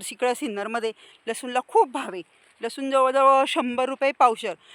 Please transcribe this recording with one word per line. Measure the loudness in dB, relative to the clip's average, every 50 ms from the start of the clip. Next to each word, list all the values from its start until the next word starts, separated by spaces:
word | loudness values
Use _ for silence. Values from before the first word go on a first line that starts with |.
| -4 -6
इकडं | -8 -4 -2 -2 -2
सिन्नरमध्ये | -2 -6 -8 -8 -8 -8 -6 -6 -6 -6 -6 -8 -10 -18 -20 _ _ _
लसूणला | -10 -10 -8 -8 -6 -4 -4 -6 2
खूप | 2 2 2 2
भाव | 0 -6 -8 -8 -10
आहे. | -12 -14 -16 _ _ _ _ _ _
लसूण | -10 -10 -8 -6 -4 0
जवळजवळ | 2 4 4 4 4 4 6 6 6 6 4 2
शंभर | 0 -2 -2 -2 -2 -2 -2 -2
रुपये | -2 -2 -2 -2 2 4
पावशर, | 4 4 4 0 -6 -8 -10 -10 _ _ -20